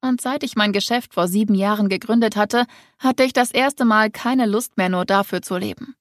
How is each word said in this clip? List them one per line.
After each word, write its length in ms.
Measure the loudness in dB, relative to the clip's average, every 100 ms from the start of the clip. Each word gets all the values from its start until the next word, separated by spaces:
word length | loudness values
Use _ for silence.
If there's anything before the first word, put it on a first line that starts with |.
Und 200 | -2 -2
seit 200 | -2 -6
ich 140 | -4 0
mein 160 | 0
Geschäft 420 | 0 0 -4 -2
vor 140 | -2 0
sieben 260 | 2 2
Jahren 360 | 2 2 0 0
gegründet 460 | -2 0 2 2 0
hatte, 300 | 0 0 -2 -6 _ _
hatte 260 | -2 2
ich 100 | 0
das 180 | 2 0
erste 320 | 2 0 0
Mal 260 | 2 4 2
keine 360 | 0 -2 0 2
Lust 320 | 0 -2 -2
mehr, 120 | 0
nur 160 | 0 2
dafür 360 | 0 0 -6
zu 160 | -6 -6
leben. 380 | -6 -8 -14 -20